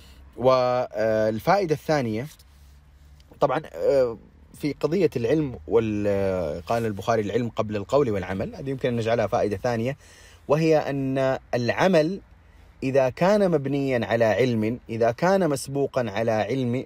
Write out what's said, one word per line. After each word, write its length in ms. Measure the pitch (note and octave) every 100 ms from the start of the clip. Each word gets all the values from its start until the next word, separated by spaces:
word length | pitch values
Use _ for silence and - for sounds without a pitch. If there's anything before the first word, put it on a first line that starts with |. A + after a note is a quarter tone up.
| - - - -
والفائدة 1400 | B2 C3 B2 B2 B2 - A2 A2 A2 A2 - G3 F3
الثانية، 520 | D3 - D3+ A#2+ G#2+ D3+ - - - - - - - - - - -
طبعا، 220 | C#3 C#3 -
آه، 460 | E2 G#2 C#3 B2 A2 - - -
في 180 | - D3+
قضية 380 | - D3+ F3+ D#3+ B2+
العلم 420 | A2+ D#3 C#3+ A2 -
وال-، 920 | A2 A2 G#2 G2+ G2 G2 F#2 D#2+ E2
قال 240 | - A#2 A2+
البخاري: 360 | G2 - A2+
"العلم 260 | G#2 A2 A#2+
قبل 280 | - G#2+ G#2
القول 340 | G2+ C#3 C3
والعمل"، 440 | G2+ F2+ F#2+ A#2+
هذه 160 | G3+ C#3
يمكن 180 | C3+ C3
أن 80 | A#2
نجعلها 300 | A2 A#2 G#2
فائدة 300 | A#2 G#2 G2
ثانية، 400 | B2 A#2 A#2+ - - - - - -
وهي 300 | D3+ D#3+ D3+
أن 600 | - C#3 C3+ C3+ C3+ C3 -
العمل 640 | B2 A#2+ G#2 F3+ E3+ D#3 G3 - - _ - - -
إذا 260 | C3+ C3+ C3
كان 420 | - F3 G#3 F#3+
مبنيا 560 | D#3 C3+ C#3 C#3 B2 G2+
على 180 | A2+
علم، 560 | A2 G2 B2+ A#2 G#2+ A#2+ -
إذا 220 | A2+ A#2
كان 400 | A#2+ F3 G3 E3
مسبوقا 600 | C#3 - C#3 C3+ C3+ A#2
على 200 | G2 A#2
علم، 540 | A2 G2+ C3+ A#2+ B2+